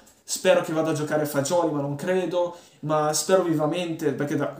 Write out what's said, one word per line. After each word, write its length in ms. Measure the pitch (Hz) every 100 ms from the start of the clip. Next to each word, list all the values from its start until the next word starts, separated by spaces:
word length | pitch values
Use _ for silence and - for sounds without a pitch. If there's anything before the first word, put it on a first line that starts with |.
| - -
spero 380 | - - 185 175
che 120 | 165
vada 180 | 156 156
a 40 |
giocare 300 | 147 147 151
Fagioli, 480 | 147 139 - 175 160
ma 80 | 147
non 160 | 143 143
credo, 600 | 180 185 175 175 175 175 - -
ma 320 | 151 156 151
spero 280 | 156 - 185
vivamente, 720 | 175 151 156 175 170 156 156
perché 240 | 127 143 147
da, 180 | 139